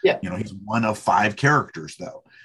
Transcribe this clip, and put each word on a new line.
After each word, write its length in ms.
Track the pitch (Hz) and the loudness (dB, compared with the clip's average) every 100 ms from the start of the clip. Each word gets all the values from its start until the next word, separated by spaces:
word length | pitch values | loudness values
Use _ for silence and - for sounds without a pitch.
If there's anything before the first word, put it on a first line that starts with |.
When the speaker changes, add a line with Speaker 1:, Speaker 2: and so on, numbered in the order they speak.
Speaker 1:
Yeah. 140 | 226 - | 2 2
Speaker 2:
You 100 | 190 | -4
know, 60 | 90 | -8
he's 160 | - | -8
one 320 | 98 104 113 | -12 -4 -2
of 140 | 110 107 | 0 0
five 380 | - 95 107 107 | 2 2 2 2
characters, 600 | 143 147 - 82 78 - | 4 4 2 -8 -14 -12
though. 280 | 87 - _ - | -14 -16 _ -20